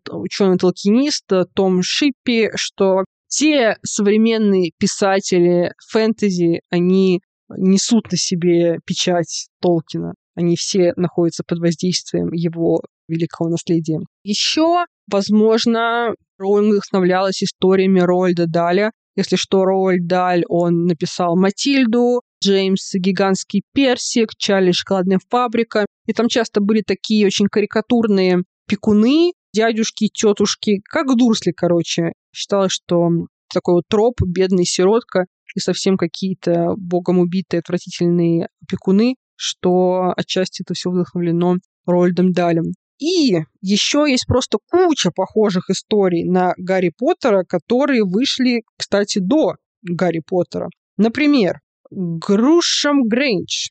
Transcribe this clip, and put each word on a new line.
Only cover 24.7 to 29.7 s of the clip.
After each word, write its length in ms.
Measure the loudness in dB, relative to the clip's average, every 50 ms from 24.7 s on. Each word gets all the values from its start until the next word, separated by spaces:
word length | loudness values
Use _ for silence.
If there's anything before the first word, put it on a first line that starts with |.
| 0
«Шоколадная 480 | 0 -2 -2 -2 -2 0 0 0 0 0 _
фабрика». 560 | -2 -2 0 0 0 -2 -4 -2 -2 -4 -4 -4 -6 _ _
И 80 | -6 -2
там 140 | -2 -2 0
часто 340 | 0 -2 -2 -2 -2 -2 0
были 180 | 2 0 0
такие 460 | 0 -2 -4 -6 -2 -2 0 2 2
очень 220 | 2 2 0 0 0
карикатурные 960 | 0 -2 -2 -2 -2 -4 -2 0 0 0 2 2 2 2 2 2 2 0 0 -4 _ _ _
пекуны, 640 | -6 -6 -2 0 2 4 4 4 4 4 2 2 0 -2 -6 _ _ -2
дядюшки, 560 | 0 0 0